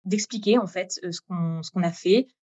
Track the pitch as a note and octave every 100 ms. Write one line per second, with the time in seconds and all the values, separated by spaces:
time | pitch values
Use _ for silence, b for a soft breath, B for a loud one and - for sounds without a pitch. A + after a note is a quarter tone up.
0 | F#3 G#3 - A3+ G#3 A#3+ F#3 F3+ F#3 -
1 | F3+ E3+ - F3+ E3 E3 D#3+ F#3 E3+ E3+
2 | F3+ A3 C4 _